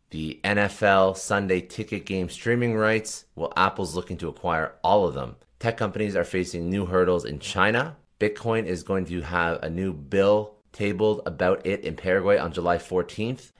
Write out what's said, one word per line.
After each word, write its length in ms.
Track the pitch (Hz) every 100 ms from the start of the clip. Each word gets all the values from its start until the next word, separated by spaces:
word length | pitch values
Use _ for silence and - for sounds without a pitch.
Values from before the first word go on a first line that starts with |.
| _
The 300 | 80 78 -
N 160 | 95 104
F 240 | 101 -
L 320 | 104 98 95
Sunday 460 | 95 - 101 95 92
ticket 440 | - - 107 101
game 240 | - 95 87
streaming 460 | - 117 120 120
rights, 520 | 110 107 104 - - _ -
well, 160 | 80 -
Apple's 380 | 95 - 90
looking 220 | 85 - 87
to 120 | 82
acquire 460 | - 87 80 78 -
all 240 | 87 104 90
of 80 |
them. 220 | 67 62 - _ _
Tech 160 | 117 113
companies 400 | 104 101 104 95
are 80 |
facing 440 | 85 92 87 87 85
new 160 | 98
hurdles 420 | 90 92 90 87 -
in 120 | 71
China. 560 | - 95 101 117 160 147 _ -
Bitcoin 480 | 107 104 117 113 95
is 160 | 87
going 220 | - 95
to 160 | 87 90
have 420 | 80 87 85 85
a 80 | 80
new 220 | 85 95
bill 640 | 76 69 98 98 104 107 - _
tabled 500 | - 104 92 107 107 -
about 380 | 80 92 95
it 180 | 92 98
in 100 | 80
Paraguay 440 | 80 92 95 92 85
on 140 | 82
July 260 | 82 87 87
fourteenth, 760 | - 90 87 - 113 131 - _